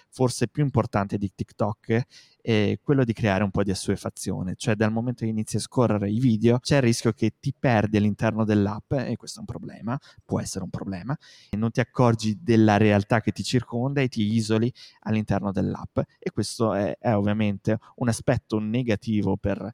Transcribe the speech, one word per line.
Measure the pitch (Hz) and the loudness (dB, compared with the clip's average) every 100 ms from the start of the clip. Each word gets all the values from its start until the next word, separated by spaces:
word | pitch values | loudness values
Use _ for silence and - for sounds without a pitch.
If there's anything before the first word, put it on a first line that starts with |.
| _ | _
forse | - 127 - 117 | -2 -2 0 -4
più | - | -2
importante | 143 127 - 104 101 104 | 0 0 0 -2 -2 -2
di | 101 | -4
TikTok, | - - - 104 107 - 113 131 - - _ | -6 -8 -4 -2 -4 -2 -2 -2 -10 -20 _
è | - 110 101 104 | -2 2 2 0
quello | - 135 | 0 2
di | 120 | 2
creare | 110 110 95 | 0 2 2
un | 101 | 2
po' | 101 | 0
di | 101 | 0
assuefazione, | 92 - 98 110 - 101 95 92 - | -2 -2 -4 -4 -8 -6 -6 -6 -4
cioè | - | -2
dal | 107 107 | 0 0
momento | 113 123 120 | 0 -4 -4
che | 113 | -4
inizi | 110 107 110 | -4 -4 -6
a | |
scorrere | - - 113 104 101 | -2 2 2 2 0
i | 107 | 0
video | 131 110 113 123 | 2 4 4 2
c'è | - 143 | 2 2
il | |
rischio | 120 113 120 | 2 2 0
che | - 110 - | 0 -2 -2
ti | 139 - | -8 -2
perdi | 139 113 104 107 | 2 2 2 2
all'interno | 104 98 113 110 | 2 0 -2 0
dell'app, | 107 107 101 104 - | 2 2 2 -2 -6
e | 143 120 117 | -4 -4 -6
questo | - - | -10 -14
è | |
un | 107 | -12
problema, | - - - 104 139 - - | -12 -14 -12 -8 -8 -10 -20
può | - 98 | -6 -6
essere | - 98 | -4 -8
un | 90 | -8
problema, | - - 95 104 151 - - - | -8 -8 -8 -8 -10 -12 -20 -8
e | 101 | -4
non | 113 | -2
ti | 120 | -2
accorgi | 117 - 120 110 110 104 | -2 2 4 4 0 -2
della | - 113 107 101 | 2 6 6 6
realtà | 107 104 - 117 | 6 4 2 0
che | 110 | 0
ti | - | -4
circonda | 101 127 - 120 131 143 | -2 -2 -2 -4 -4 -2
e | 131 | -2
ti | 120 104 | 0 0
isoli | 113 107 110 120 - - _ | 0 2 2 0 -4 -16 _
all'interno | - 110 107 98 101 | -4 -2 0 -2 -2
dell'app, | 98 98 95 - - - _ | -2 -2 -4 -6 -6 -6 _
e | - | -8
questo | - 104 - 110 | -4 -4 -2 0
è, | 98 98 - | 0 -2 -2
è | - 101 | 0 0
ovviamente | 101 107 104 98 - 110 - - | 2 0 -2 -2 -2 -4 -4 -6
un | 120 | -4
aspetto | 110 - 120 - 110 | -2 0 -2 -2 -4
negativo | 107 117 120 104 - 107 98 98 | -2 -2 -2 -2 -2 0 0 -2
per | 101 98 98 | -2 -4 -8